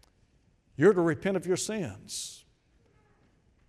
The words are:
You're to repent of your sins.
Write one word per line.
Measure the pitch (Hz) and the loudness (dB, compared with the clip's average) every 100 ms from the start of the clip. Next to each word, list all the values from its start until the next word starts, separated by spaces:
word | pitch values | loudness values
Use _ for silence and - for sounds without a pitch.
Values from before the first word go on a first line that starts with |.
| _ _ _ _ _ _ _ - | _ _ _ _ _ _ _ 4
You're | 170 | 4
to | 185 | 6
repent | 170 151 196 190 | 2 0 -2 -2
of | 160 | -2
your | 180 | -2
sins. | - 220 139 98 - - - - - _ _ _ _ _ _ _ _ _ _ _ | -2 -6 -6 -10 -14 -12 -12 -16 -20 _ _ _ _ _ _ _ _ _ _ _